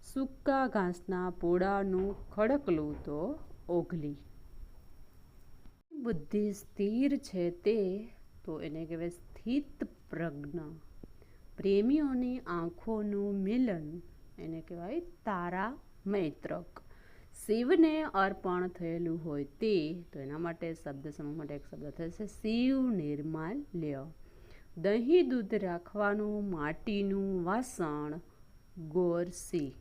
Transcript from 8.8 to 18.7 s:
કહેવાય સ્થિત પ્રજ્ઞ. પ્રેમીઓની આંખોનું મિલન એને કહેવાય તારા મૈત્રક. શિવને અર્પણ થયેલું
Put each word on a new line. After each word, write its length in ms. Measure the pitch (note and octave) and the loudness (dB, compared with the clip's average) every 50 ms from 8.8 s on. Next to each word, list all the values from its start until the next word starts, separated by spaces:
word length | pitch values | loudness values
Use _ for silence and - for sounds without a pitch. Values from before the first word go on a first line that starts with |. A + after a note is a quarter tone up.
| E3 | -6
કહેવાય 220 | D#3 E3+ D#3+ E3+ F3 | -6 -4 -4 -4 -4
સ્થિત 760 | E3+ - - - - - - A3 A#3+ D4 D4 - - - - - - - - - | -6 -6 -16 -18 -16 -10 -4 0 0 0 0 -2 -6 -8 -8 -8 -8 -16 -14 -10
પ્રજ્ઞ. 480 | - D#3 E3 E3 C#3+ C#3+ C#3+ C#3+ D3 E3+ D#3 D3+ D#3+ D#3+ - - - - - - - - - - - - - - - | -4 -4 -2 -2 -4 -6 -8 -6 -6 -6 -6 -8 -12 -14 -16 -18 -16 -16 -16 -16 -16 -20 -20 -20 -20 -20 -20 -20 -14
પ્રેમીઓની 800 | - - F#3+ G3+ G3+ G#3 A#3+ C#4 D#4 D4+ C#4 C4 B3 B3 B3 B3 B3+ | -2 2 4 6 6 6 6 6 4 4 4 2 2 0 0 -2 -4
આંખોનું 960 | B3 - E3+ E3+ E3 E3+ E3+ - - - A3+ G#3+ G#3 G#3 G3+ G3+ G3+ G3+ G3+ | -4 -4 -2 -2 -2 -2 -6 -6 -4 -2 -2 0 0 0 0 0 0 0 0
મિલન 680 | G3 F#3+ F#3+ A3 B3 C4 A#3+ F#3+ E3 D#3 D3 D#3+ F3 E3+ - - - - - - - | 0 0 2 2 4 4 2 2 -2 -4 -6 -8 -10 -12 -14 -18 -18 -20 -20 -16 -10
એને 220 | E3 D#3+ D#3+ E3 | -8 -8 -6 -8
કહેવાય 400 | D#3+ - F3+ E3+ E3+ F#3 B3+ E4+ | -8 -10 -10 -8 -6 -4 -4 -4
તારા 760 | F4 - - - - A3+ G3+ F3+ F3 F3 F3 F#3 F#3+ A3 C4+ D#4+ - - - - - | -6 -6 -14 -8 -4 -2 -2 0 0 -2 0 -2 -2 -2 -4 -8 -14 -20 -20 -10 -4
મૈત્રક. 760 | G3 G3+ G3+ F3+ D#3 D3 - - - D#3 E3 E3+ - - - - - - - - - - - - - - - - | 0 0 2 2 0 -2 -4 -6 -6 -6 -6 -6 -10 -16 -18 -18 -18 -20 -20 -20 -20 -20 -20 -20 -20 -16 -14 0
શિવને 560 | - G#3+ A3+ A#3+ B3+ E4 D#4+ D#4+ D#4+ D#4 G#3 G#3 | 2 2 4 6 6 8 8 8 8 8 4 0
અર્પણ 680 | G3+ - G3 F#3+ G3 G3 - - F#3 F3+ F3+ F3+ | 0 4 4 4 4 2 0 0 0 2 2 2
થયેલું 560 | F3+ | 0